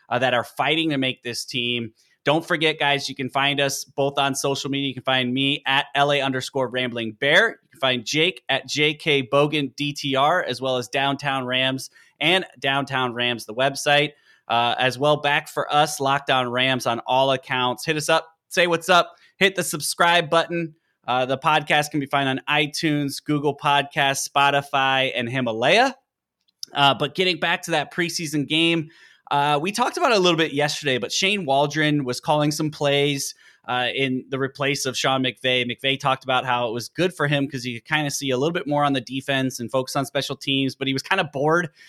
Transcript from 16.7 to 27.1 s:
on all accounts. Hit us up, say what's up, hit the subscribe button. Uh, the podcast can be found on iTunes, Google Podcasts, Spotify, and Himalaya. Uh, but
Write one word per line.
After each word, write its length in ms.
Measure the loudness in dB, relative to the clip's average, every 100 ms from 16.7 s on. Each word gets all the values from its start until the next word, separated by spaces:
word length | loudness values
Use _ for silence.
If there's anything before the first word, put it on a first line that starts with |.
| 0 -2
on 140 | -2
all 320 | 0 2 4
accounts. 520 | 0 -2 -2 0 -2
Hit 140 | -4 -4
us 100 | 0
up, 220 | 0 0 _ -6
say 180 | 0 2
what's 220 | 2 4
up, 280 | 4 4 -4 _ 0
hit 200 | 0 2
the 60 |
subscribe 640 | -4 -4 -4 0 4 4 4
button. 440 | 2 0 -2 -6 -10 _ _ -4
Uh, 200 | -2 0
the 120 | 0
podcast 540 | 2 2 2 0 0
can 80 | -4
be 60 | -2
found 240 | 0 0
on 100 | -2 -2
iTunes, 720 | 0 0 -2 -2 0 -2 -6
Google 360 | -2 0 0 0
Podcasts, 680 | 2 2 2 0 0 0 -2
Spotify, 840 | 2 4 2 0 0 2 2 0
and 160 | -2 -4
Himalaya. 640 | -2 -2 0 4 4 4 0 _ _ _ _ _ _ -10
Uh, 200 | 2 4
but 200 | 4 -2